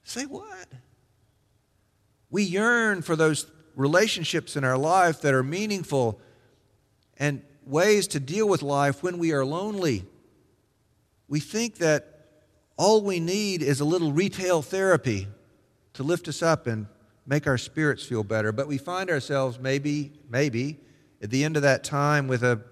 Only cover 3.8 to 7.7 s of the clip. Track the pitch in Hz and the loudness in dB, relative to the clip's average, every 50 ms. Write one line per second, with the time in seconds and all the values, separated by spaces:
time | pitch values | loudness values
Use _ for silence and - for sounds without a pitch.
3.8 | 135 143 160 180 214 220 - 202 165 - - 165 - - - 147 135 127 131 131 | 0 2 4 4 4 2 0 -4 -4 -2 -2 -4 -4 -4 -6 -2 0 0 0 0
4.8 | 139 156 175 190 180 170 156 - - 147 135 131 127 135 156 190 214 214 208 190 | 2 2 4 4 4 4 2 0 0 2 2 2 2 0 -4 -4 -4 -4 -4 -6
5.8 | 170 - 147 139 123 113 104 - - - _ _ _ _ _ _ _ _ _ _ | -4 -2 0 0 0 0 -2 -6 -14 -20 _ _ _ _ _ _ _ _ _ _
6.8 | _ _ _ _ _ _ _ _ 139 147 143 131 - _ - _ - - | _ _ _ _ _ _ _ _ -4 -4 -4 -4 -10 _ -20 _ -14 -4